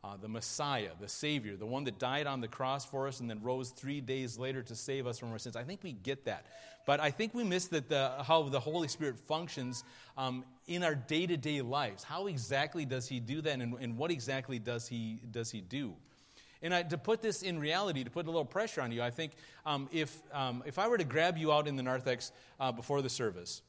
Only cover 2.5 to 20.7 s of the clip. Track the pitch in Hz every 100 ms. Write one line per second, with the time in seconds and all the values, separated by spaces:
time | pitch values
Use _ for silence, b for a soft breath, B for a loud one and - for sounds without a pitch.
2.5 | - 131 135 - 135 139 123 117 107 117
3.5 | 131 123 - 135 143 127 135 127 113 131
4.5 | 131 120 113 - 135 123 117 117 110 123
5.5 | 117 127 196 175 113 101 135 117 92 -
6.5 | B B B - 143 151 139 220 240 220
7.5 | 180 180 160 127 147 135 131 131 160 143
8.5 | 135 143 170 151 - 147 113 - 156 170
9.5 | - 127 123 B B B - 131 127 127
10.5 | - - 175 175 147 113 156 180 165 151
11.5 | 147 123 139 127 95 - 160 202 147 107
12.5 | 139 147 170 143 131 120 127 113 151 156
13.5 | 131 120 120 123 117 160 160 117 135 127
14.5 | 123 110 120 117 120 113 113 117 117 113
15.5 | 107 92 135 127 80 B B B B B
16.5 | B 165 180 170 160 - 226 220 160 185
17.5 | 170 147 175 202 143 127 175 160 170 143
18.5 | 185 220 - 123 117 120 120 160 - B
19.5 | B 156 143 139 160 147 - - 143 131
20.5 | 123 147